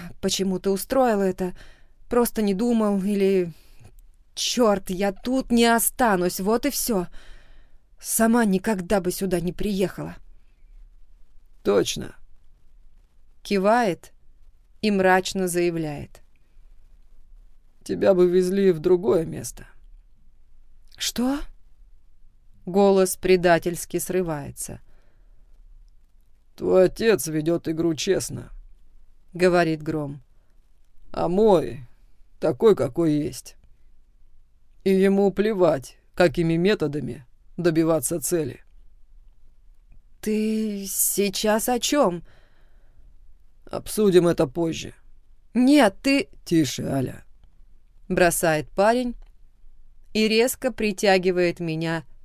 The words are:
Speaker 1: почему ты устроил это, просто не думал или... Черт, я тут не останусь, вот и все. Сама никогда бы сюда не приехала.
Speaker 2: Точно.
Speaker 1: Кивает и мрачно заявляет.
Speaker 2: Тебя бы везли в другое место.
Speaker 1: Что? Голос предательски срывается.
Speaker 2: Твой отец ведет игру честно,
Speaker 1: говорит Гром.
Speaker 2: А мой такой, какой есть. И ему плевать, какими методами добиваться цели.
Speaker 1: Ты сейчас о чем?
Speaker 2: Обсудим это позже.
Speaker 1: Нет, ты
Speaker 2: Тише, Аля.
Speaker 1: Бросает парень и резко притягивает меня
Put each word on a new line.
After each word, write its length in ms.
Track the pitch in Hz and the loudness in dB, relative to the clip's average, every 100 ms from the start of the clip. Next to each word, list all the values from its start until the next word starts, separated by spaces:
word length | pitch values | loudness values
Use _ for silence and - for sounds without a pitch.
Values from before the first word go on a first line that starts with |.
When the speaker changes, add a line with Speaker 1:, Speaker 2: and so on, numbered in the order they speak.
| 175 - | -8 -8
Speaker 1:
почему 380 | 196 - 190 185 | -4 -2 -2 -2
ты 120 | 196 | -2
устроил 500 | 196 - 269 254 208 | -4 -2 2 2 2
это, 360 | 196 185 180 - - - - _ - | 0 -2 -6 -8 -18 -20 -20 _ -2
просто 340 | 240 233 - | 0 0 0
не 120 | 208 | -2
думал 480 | 190 240 233 208 202 | 0 0 2 2 0
или... 500 | 190 202 196 190 175 - - - - - - - _ | -2 0 2 2 0 -8 -20 -20 -20 -20 -20 -20 _
Черт, 560 | - - - 233 196 - | -8 -4 0 2 2 -2
я 220 | 180 202 | -4 -4
тут 400 | 196 - 262 254 | -4 -4 -4 0
не 120 | 233 | 4
останусь, 760 | 233 233 - - 247 190 180 - | 4 4 0 0 0 2 0 -2
вот 260 | 190 240 285 | -2 0 -2
и 40 | |
все. 360 | - - 202 175 - - - - - - - _ - | -4 -2 -2 -4 -10 -18 -20 -20 -20 -20 -20 _ -18
Сама 440 | - - 226 240 | -8 0 2 4
никогда 560 | 220 185 226 202 175 208 | 2 0 0 -4 0 -2
бы 120 | 180 | 0
сюда 260 | - 196 175 | -4 -2 -2
не 140 | 170 | -4
приехала. 640 | 175 208 190 - - 156 175 - - - _ - - - - - - - - - - | -4 -4 -2 -4 -4 -12 -14 -20 -20 -20 _ -20 -20 -20 -20 -20 -20 -20 -20 -20 -8
Speaker 2:
Точно. 540 | - 202 156 - - - - - - - - - - - _ _ - - | 0 2 0 -4 -10 -14 -20 -20 -20 -20 -20 -20 -20 -20 _ _ -20 -20
Speaker 1:
Кивает 680 | - 202 196 233 226 160 - - - - - - _ - | -4 0 2 2 2 -2 -10 -20 -20 -20 -20 -20 _ -6
и 80 | 214 | -2
мрачно 560 | 202 185 185 185 196 185 | 2 4 4 2 -4 -4
заявляет. 760 | 170 175 165 156 143 - - - - _ - - - - - - - - - - - - _ | 0 -2 -2 -6 -8 -14 -18 -20 -20 _ -20 -20 -20 -20 -20 -20 -20 -20 -20 -20 -20 -20 _
Speaker 2:
Тебя 280 | - 185 196 | -10 0 2
бы 160 | 185 180 | 4 4
везли 440 | 180 180 196 196 | 4 2 2 2
в 80 | 165 | 2
другое 440 | 165 180 185 185 | 2 2 2 0
место. 440 | 165 147 - - - - - - - - - - - - - - - - | 0 -8 -12 -14 -20 -20 -20 -20 -20 -20 -20 -20 -20 -20 -20 -20 -20 -10
Speaker 1:
Что? 420 | - - 247 285 - - - - - - - - - - - - - | -8 -2 -2 -2 -6 -12 -20 -20 -20 -20 -20 -20 -20 -20 -20 -16 -4
Голос 500 | 185 202 196 185 - | 2 4 4 2 0
предательски 800 | 185 185 175 165 175 170 - - | 2 4 4 2 2 -6 -8 -8
срывается. 800 | - 185 180 147 143 123 - - - - - - - - - - - - - - _ - _ - _ - | -4 -4 -2 -6 -10 -12 -14 -14 -18 -20 -20 -20 -20 -20 -20 -20 -20 -20 -20 -20 _ -20 _ -20 _ -8
Speaker 2:
Твой 300 | 180 185 180 | 0 4 4
отец 420 | - 220 202 160 | 2 0 0 0
ведет 400 | 156 151 170 165 | -4 -2 -2 -4
игру 260 | 160 165 | -4 -2
честно, 560 | 160 - 180 120 127 120 - - - - - - - - | -2 -2 -2 -2 -10 -14 -18 -20 -20 -20 -20 -20 -20 -20
Speaker 1:
говорит 480 | 170 180 175 165 160 | 0 2 4 2 -2
Гром. 400 | 151 156 143 143 - - _ - _ - - - - | -4 -6 -6 -12 -18 -20 _ -20 _ -20 -20 -20 -12
Speaker 2:
А 160 | - 170 | -4 0
мой 580 | 185 220 180 147 - 120 - - - - - | 4 6 4 2 -8 -16 -20 -20 -20 -20 -6
такой, 340 | 151 127 220 | -4 2 4
какой 380 | 190 135 123 165 | 4 0 0 0
есть. 440 | 147 151 127 - - - - - - - _ - - - _ - - | 0 -4 -10 -18 -20 -20 -20 -20 -20 -20 _ -20 -20 -20 _ -20 -6
И 60 | 196 | 0
ему 400 | 190 196 196 202 | 4 4 4 2
плевать, 640 | 190 214 208 175 156 - - _ | 2 -2 2 2 2 -6 -20 _
какими 400 | - 180 143 165 | 0 0 2 0
методами 720 | 165 185 214 151 147 - - - - - - | 2 0 0 -2 -4 -10 -12 -16 -20 -20 -4
добиваться 640 | 170 160 160 160 - 170 | 0 2 2 0 -2 -6
цели. 420 | - 170 143 - - - - - - - - - - - - - _ - - - | -4 -4 -4 -8 -20 -20 -20 -20 -20 -20 -20 -20 -20 -20 -20 -20 _ -20 -20 -12
Speaker 1:
Ты 640 | - 214 214 220 220 202 196 | -6 -4 -2 -4 -4 -6 -8
сейчас 800 | - - - 202 - 214 214 233 | -4 -2 0 -2 0 0 0 0
о 100 | 247 | -2
чем? 440 | - 294 220 170 - - _ - - - - - - - - - - - - | 0 2 2 0 -12 -20 _ -20 -20 -20 -20 -20 -20 -20 -20 -20 -20 -20 -12
Speaker 2:
Обсудим 580 | - - - 214 180 170 | -10 -8 0 4 6 4
это 180 | 160 156 | 2 -2
позже. 480 | 175 165 156 - - - - - - - | -2 -6 -6 -12 -16 -20 -20 -20 -20 -8
Speaker 1:
Нет, 440 | 226 254 294 220 - | 0 4 6 4 2
ты 260 | 269 277 - - | -2 -2 -2 -12
Speaker 2:
Тише, 400 | - 165 151 - | -2 0 0 -4
Аля. 400 | - 139 - - - - - _ - - - - - | -6 -4 -4 -8 -20 -20 -20 _ -20 -20 -20 -20 -6
Speaker 1:
Бросает 640 | 180 175 - 170 156 - | 2 2 2 0 0 -4
парень 460 | - 202 240 247 233 - - - _ - - - - - | 0 2 2 -2 -8 -18 -20 -20 _ -20 -20 -20 -20 -8
и 160 | 214 220 | 0 2
резко 440 | 220 247 - 262 | 4 2 0 -6
притягивает 880 | 226 214 196 208 190 185 180 175 170 | -2 -4 0 2 4 2 2 0 0
меня 440 | 170 160 165 165 - - | -6 -4 -4 -6 -8 -20